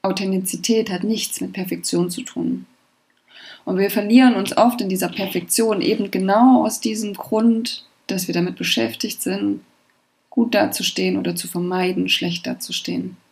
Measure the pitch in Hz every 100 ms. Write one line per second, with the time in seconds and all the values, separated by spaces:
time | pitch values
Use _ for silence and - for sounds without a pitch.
0 | 190 190 190 190 185 170 180 220 214 180
1 | 202 220 - - 190 196 185 170 - 175
2 | 180 175 254 - 170 190 190 _ _ _
3 | _ _ _ - - - - 185 196 208
4 | 208 233 254 202 - - 240 - 196 185
5 | 175 180 190 180 175 - 226 202 - 220
6 | 196 185 190 202 254 247 226 - 226 214
7 | 214 196 - 220 233 226 233 - _ _
8 | - 190 180 170 180 180 175 - - -
9 | 214 - - 196 101 101 _ _ _ _
10 | _ _ _ - 233 208 208 - 180 -
11 | 185 196 175 175 - 175 175 185 180 185
12 | 180 - 175 175 - - - 170 - 175
13 | 180 185 _